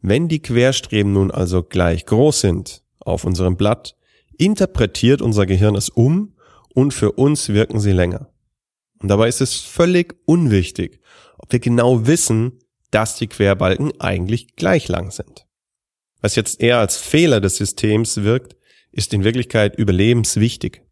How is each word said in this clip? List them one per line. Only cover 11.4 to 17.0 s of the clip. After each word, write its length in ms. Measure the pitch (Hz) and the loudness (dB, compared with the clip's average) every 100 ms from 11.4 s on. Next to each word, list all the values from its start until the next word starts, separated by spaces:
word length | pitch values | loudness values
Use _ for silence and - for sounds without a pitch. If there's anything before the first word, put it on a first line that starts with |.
| - | -4
wir 80 | 123 | -4
genau 460 | 123 120 120 127 110 | 0 2 2 2 2
wissen, 520 | 165 - 110 120 127 _ _ _ | 0 2 0 -2 -6 _ _ _
dass 260 | 107 110 - | -2 -2 -4
die 100 | 110 | -10
Querbalken 720 | - 98 95 92 95 147 - | 0 0 2 0 0 -2 -4
eigentlich 540 | - 95 90 120 - | -6 -4 -4 -6 -6
gleich 340 | _ 185 175 - | _ 0 0 0
lang 220 | 87 90 | -6 -6
sind. 360 | - - - _ _ _ _ _ _ _ _ | -12 -16 -18 _ _ _ _ _ _ _ _
Was 160 | 107 - | -4 -2
jetzt 240 | 107 - | -4 -2
eher 180 | 117 120 | 0 2
als 180 | 104 | 0
Fehler 440 | - | -4